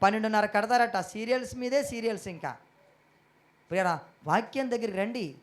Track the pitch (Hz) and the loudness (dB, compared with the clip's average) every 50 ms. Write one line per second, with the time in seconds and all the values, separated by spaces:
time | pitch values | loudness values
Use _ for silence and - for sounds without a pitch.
0 | 190 196 214 220 214 220 214 214 214 208 208 202 214 220 247 240 233 233 233 190 | 4 4 4 2 0 2 2 2 2 2 2 0 2 4 4 4 4 2 0 -2
1 | 175 - - 214 226 233 254 254 240 208 240 254 247 247 262 285 277 277 247 233 | -4 -6 -8 -6 -2 -2 -2 -2 -2 -6 -8 -6 -4 0 0 0 0 -2 -4 -4
2 | 226 226 214 190 - 196 175 160 - 139 120 - - _ _ _ _ _ _ _ | -2 -2 -4 -4 -6 -10 -10 -8 -8 -8 -10 -10 -16 _ _ _ _ _ _ _
3 | _ _ _ _ _ _ _ _ _ _ _ _ _ - 170 190 190 175 165 143 | _ _ _ _ _ _ _ _ _ _ _ _ _ -2 0 2 2 2 2 0
4 | - - - _ - 151 160 214 226 - - 269 269 254 240 226 226 220 190 185 | -4 -10 -20 _ 0 2 2 2 2 0 -2 -4 -2 -2 -2 -2 -2 -2 -2 -2
5 | 196 220 240 254 175 151 131 - | -2 -2 -2 -4 -6 -6 -8 -12